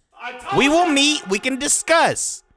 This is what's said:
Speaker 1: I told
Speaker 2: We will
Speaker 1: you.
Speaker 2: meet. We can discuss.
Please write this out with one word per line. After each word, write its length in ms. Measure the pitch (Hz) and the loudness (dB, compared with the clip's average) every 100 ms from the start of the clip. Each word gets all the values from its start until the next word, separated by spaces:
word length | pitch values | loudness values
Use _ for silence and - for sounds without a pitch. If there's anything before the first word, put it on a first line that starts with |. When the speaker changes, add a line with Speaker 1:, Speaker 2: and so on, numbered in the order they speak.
| _ - | _ -18
Speaker 1:
I 140 | 247 | -16
told 240 | 247 - - | -14 -4 2
Speaker 2:
We 120 | 269 | 4
will 180 | 320 349 | 4 2
Speaker 1:
you. 60 | |
Speaker 2:
meet. 340 | 277 285 294 190 | 2 2 0 -4
We 100 | 202 | -4
can 200 | 262 262 | -4 -4
discuss. 840 | 285 - - 330 254 120 - - - | -2 -2 0 2 2 0 -6 -10 -16